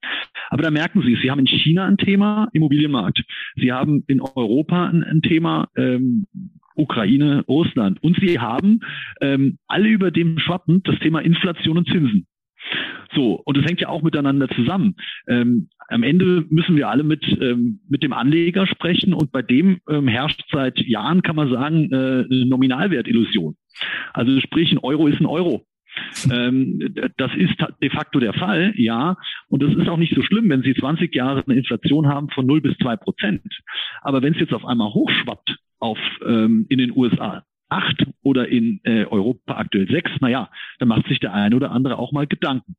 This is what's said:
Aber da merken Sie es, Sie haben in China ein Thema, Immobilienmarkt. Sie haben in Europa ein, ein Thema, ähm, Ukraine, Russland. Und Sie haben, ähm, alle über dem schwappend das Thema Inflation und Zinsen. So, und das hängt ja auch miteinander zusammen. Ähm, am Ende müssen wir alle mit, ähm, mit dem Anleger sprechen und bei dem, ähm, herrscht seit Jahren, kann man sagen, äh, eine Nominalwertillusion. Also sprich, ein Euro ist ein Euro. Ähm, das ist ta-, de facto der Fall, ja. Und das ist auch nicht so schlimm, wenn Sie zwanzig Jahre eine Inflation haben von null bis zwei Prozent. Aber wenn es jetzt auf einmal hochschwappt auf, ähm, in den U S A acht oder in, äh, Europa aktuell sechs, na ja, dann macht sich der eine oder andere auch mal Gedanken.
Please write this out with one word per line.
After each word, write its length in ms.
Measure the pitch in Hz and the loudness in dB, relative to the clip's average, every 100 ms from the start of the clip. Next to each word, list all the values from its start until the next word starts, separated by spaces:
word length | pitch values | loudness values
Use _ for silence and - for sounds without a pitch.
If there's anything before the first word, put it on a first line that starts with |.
| - - - - - | -10 -10 -10 -14 -6
Aber 140 | - | -4
da 80 | 160 | 0
merken 320 | 151 170 202 | 0 0 2
Sie 120 | 160 | 2
es, 60 | 117 | 2
Sie 100 | 131 | 0
haben 100 | 139 | 2
in 80 | 131 | 2
China 380 | - 151 175 190 | 2 2 2 2
ein 100 | 196 | 2
Thema, 520 | - 202 208 208 214 | 2 2 2 0 0
Immobilienmarkt. 720 | 156 156 147 151 131 92 - - - - - | 0 2 2 2 0 -2 -4 -6 -12 -14 -2
Sie 160 | 123 | -2
haben 320 | 127 143 143 - | 0 0 0 0
in 140 | 135 | 0
Europa 680 | 135 135 113 127 156 175 170 | -2 -4 0 0 0 0 2
ein, 140 | 165 | 0
ein 200 | - 160 | 0 0
Thema, 460 | 165 165 165 156 - - | 2 2 0 -2 -4 -2
ähm, 500 | 127 123 254 233 196 190 190 - _ - | -2 0 0 0 -2 -8 -16 -18 _ -4
Ukraine, 680 | 151 - 98 139 147 143 - | -2 0 2 4 4 2 2
Russland. 520 | 139 170 131 101 - | 0 2 0 0 0
Und 160 | 160 175 | 2 2
Sie 180 | 190 160 | 2 0
haben, 420 | 110 127 196 226 - - - - | -2 0 2 2 0 -12 -14 -4
ähm, 380 | 139 139 135 - - | 0 2 0 -2 -4
alle 220 | 156 214 | 0 2
über 240 | 220 185 | 2 2
dem 260 | 160 170 160 | 2 0 0
schwappend 480 | - 175 - 180 - | -2 -2 2 2 2
das 140 | - | 0
Thema 180 | 156 156 | 0 0
Inflation 600 | 165 170 180 170 - 165 | 2 2 0 -2 -2 0
und 100 | 170 | 0
Zinsen. 380 | 180 135 104 - _ _ _ - - - - - | 2 2 0 -2 _ _ _ -10 -8 -8 -12 -6
So, 280 | 151 120 92 | -2 0 0
und 120 | - 139 | -2 0
das 80 | |
hängt 160 | 151 180 | 0 -2
ja 80 | 156 | -4
auch 140 | 160 | -2
miteinander 460 | 160 151 139 139 131 | -2 0 0 2 0
zusammen. 440 | - 120 190 113 - - - - | 0 0 2 0 0 -8 -14 -2
Ähm, 420 | 120 120 120 - _ - | 0 2 2 -2 _ -4
am 160 | 113 | -2
Ende 400 | 120 175 185 180 151 | 2 4 4 2 2
müssen 280 | 160 165 151 | 0 4 2
wir 120 | 110 | 2
alle 140 | 120 | 0
mit, 220 | 151 151 - - | 0 -2 -2 -2
ähm, 400 | 131 120 120 104 - | 0 0 -2 -4 -6
mit 160 | 135 | -4
dem 80 | 143 | -2
Anleger 560 | 123 127 165 170 185 190 | 0 2 2 2 0 -2
sprechen 440 | - 170 180 - | -2 -2 0 0
und 200 | 156 156 | 0 -2
bei 100 | 135 | -4
dem, 380 | 120 123 190 180 - | 0 2 4 2 -2
ähm, 180 | 151 135 | -2 0
herrscht 380 | 113 151 - - | 0 -2 -6 -6
seit 260 | 147 131 - | -4 -2 -2
Jahren, 440 | 135 107 113 180 | -2 -2 0 2
kann 120 | - | 2
man 160 | 156 143 | 0 0
sagen, 400 | 123 143 160 147 | 0 0 0 2
äh, 340 | 131 131 127 123 | 0 0 0 0
eine 160 | 131 123 | 0 2
Nominalwertillusion. 1080 | 127 131 127 196 139 117 117 104 107 80 - _ - - - - | 2 2 0 0 -2 0 0 0 -2 -4 -8 _ -12 -10 -8 -8
Also 280 | - 117 135 | -2 0 0
sprich, 300 | - 151 170 | 0 0 2
ein 80 | 147 | 0
Euro 300 | 123 147 151 | 0 2 2
ist 120 | - | 2
ein 60 | 147 | 0
Euro. 400 | 147 175 110 - _ _ - - - 131 | 0 -2 -2 -6 _ _ -14 -14 -4 -2
Ähm, 640 | 123 123 131 131 - 139 - 127 - | 0 0 0 0 -2 -6 -6 -6 -4
das 180 | 131 | -4
ist 240 | - 185 - | 0 0 0
ta-, 160 | - - | -4 -4
de 80 | 135 | -4
facto 300 | 160 151 143 | -4 -2 0
der 140 | 117 | 0
Fall, 380 | 120 185 - 190 - | 0 -2 0 0 0
ja. 400 | 113 117 156 185 - - - | 0 0 -2 -4 -8 -16 -4
Und 140 | 143 | 0
das 120 | 147 | 2
ist 140 | 165 170 | 2 0
auch 100 | 165 | 0
nicht 160 | 165 | 0
so 80 | - | 0
schlimm, 260 | - 214 220 | 0 2 2
wenn 140 | 135 | 2
Sie 120 | 127 | 2
zwanzig 380 | 127 131 160 170 | 0 -2 -2 -2
Jahre 280 | 139 131 135 | -2 -2 -2
eine 120 | - 127 | 0 0
Inflation 500 | 123 117 - 147 143 | 0 -4 0 2 2
haben 240 | 143 147 | 0 -4
von 160 | - 131 | -2 2
null 140 | 151 | 2
bis 160 | 135 - | 0 0
zwei 160 | 127 | -2
Prozent. 640 | 113 - - 208 - - - - - - - | -2 -4 -4 -4 -4 -8 -18 -12 -10 -10 -10
Aber 200 | - 135 | -4 0
wenn 120 | 139 | 0
es 60 | 160 | 0
jetzt 140 | 160 | -2
auf 100 | 117 | -4
einmal 300 | - 120 104 | -2 -2 0
hochschwappt 640 | 139 302 - - 110 - - _ _ | 0 0 0 -4 -8 -10 -10 _ _
auf, 180 | 113 110 - - | -8 -6 -8 -6
ähm, 420 | - 113 110 113 110 | -2 2 4 2 2
in 100 | 131 | 0
den 140 | 123 | 0
U 140 | 127 120 | 2 2
S 120 | - | 0
A 240 | 113 95 - _ _ | -2 -10 -16 _ _
acht 320 | 170 185 - 139 - | -4 -2 -2 -4 -2
oder 260 | 139 131 120 | 0 0 2
in, 320 | 123 113 98 | 0 0 0
äh, 220 | - 113 | 0 0
Europa 520 | 104 110 104 131 - 120 | 0 0 0 -2 -6 -8
aktuell 320 | - 101 95 | -4 -2 0
sechs, 220 | 143 - - | 0 -2 -2
na 80 | 131 | 0
ja, 220 | 127 107 - - - | 0 -4 -12 -20 -2
dann 100 | 123 | 0
macht 180 | 110 - | 2 0
sich 120 | 135 | -2
der 120 | 113 | -2
eine 240 | 101 104 123 | 0 2 2
oder 140 | 139 | 2
andere 280 | 117 131 120 | 0 0 -2
auch 140 | 123 | -4
mal 140 | 147 143 | -4 -2
Gedanken. 480 | - 156 131 - | -2 -2 -4 -8